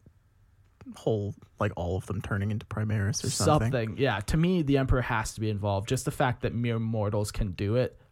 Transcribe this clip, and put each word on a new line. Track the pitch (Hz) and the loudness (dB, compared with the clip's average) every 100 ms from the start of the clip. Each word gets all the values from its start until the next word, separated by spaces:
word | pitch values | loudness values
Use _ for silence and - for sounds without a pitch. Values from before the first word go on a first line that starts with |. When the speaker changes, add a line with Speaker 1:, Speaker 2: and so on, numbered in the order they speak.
| - - _ _ _ _ - - 269 - | -20 -20 _ _ _ _ -20 -20 -18 -6
Speaker 1:
whole, | 143 110 101 - - - | -2 -2 -2 -6 -10 -2
like, | 107 - | -2 -2
all | 90 92 | -2 -2
of | - | -2
them | 98 | -4
turning | - 98 101 | -2 -2 -2
into | 107 - | -4 -4
Primaris | 110 107 107 98 - | -4 -2 0 0 -2
or | - | -2
something. | - 175 151 113 | 2 4 4 4
Speaker 2:
Something. | 131 110 - | 0 -2 0
Yeah. | 131 117 | 0 0
To | - 160 | 0 2
me, | 170 185 | 4 2
the | 139 139 | 4 2
Emperor | 131 131 | 4 2
has | - 113 113 - | 2 -2 -2 -4
to | |
be | 110 | -2
involved. | 101 101 98 104 | 0 0 0 0
Just | 127 - | -2 -2
the | |
fact | - 135 110 | 0 0 0
that | 120 120 | -2 -2
mere | 120 113 | 0 0
mortals | 110 113 104 104 104 | 0 0 0 0 -2
can | - 104 | -2 -2
do | 87 101 120 | -2 0 2
it. | 120 - - | 0 -4 -10